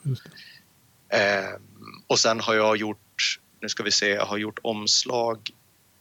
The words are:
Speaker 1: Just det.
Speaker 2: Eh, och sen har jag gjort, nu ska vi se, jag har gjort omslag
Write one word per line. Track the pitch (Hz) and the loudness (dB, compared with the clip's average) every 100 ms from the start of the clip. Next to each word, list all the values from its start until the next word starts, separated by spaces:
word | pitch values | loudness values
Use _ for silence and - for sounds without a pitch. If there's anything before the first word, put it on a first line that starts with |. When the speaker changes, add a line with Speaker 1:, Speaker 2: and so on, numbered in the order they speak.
Speaker 1:
Just | 143 123 - - - - _ _ _ _ - | -4 -4 -6 -20 -20 -20 _ _ _ _ -2
det. | 110 101 98 | 2 2 2
Speaker 2:
Eh, | 95 98 - - - - - | -2 -8 -16 -20 -20 -18 -2
och | 123 | 2
sen | 117 113 | 4 2
har | 110 110 | 2 2
jag | 107 107 | 4 2
gjort, | 107 104 _ - - - _ _ | 0 -6 _ -4 -2 -4 _ _
nu | 107 | -10
ska | - | -4
vi | 104 | -2
se, | - 104 | 0 2
jag | 101 101 | 0 0
har | 101 | -2
gjort | 107 - | -4 -6
omslag | 117 107 104 - 127 123 117 113 - - _ _ _ _ | -6 -4 0 0 0 0 0 -2 -8 -16 _ _ _ _